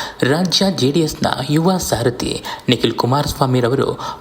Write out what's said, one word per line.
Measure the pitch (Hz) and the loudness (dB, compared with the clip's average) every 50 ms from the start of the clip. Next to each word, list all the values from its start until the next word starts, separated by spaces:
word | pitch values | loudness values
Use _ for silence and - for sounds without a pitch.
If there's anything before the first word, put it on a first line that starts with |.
| - - - - | -8 -8 -4 -2
ರಾಜ್ಯ | - 123 143 165 185 175 - - 190 196 175 | 0 2 2 2 2 2 2 2 2 2 2
ಜೆ | 113 120 135 | 2 0 2
ಡಿ | 143 165 | 2 2
ಎಸ್ನ | 160 147 - - - - - - 139 139 | 2 0 0 -2 -2 -2 -2 -2 -2 0
ಯುವ | 147 160 160 185 190 | 0 2 2 2 2
ಸಾರಥಿ | 175 - - - 110 120 123 120 - - - - - - - - - - - | 0 0 -2 0 2 0 0 0 0 -4 -4 -4 -6 -8 -10 -12 -6 0 0
ನಿಖಿಲ್ | 123 113 - 117 | 0 2 0 -2
ಕುಮಾರಸ್ವಾಮಿರವರು | - - - 120 131 143 147 - - - 143 131 127 127 123 117 135 131 - - - - - - - - | 0 0 0 2 2 0 0 -2 0 0 0 2 2 2 2 2 2 0 0 0 -2 -6 -8 -10 -8 -2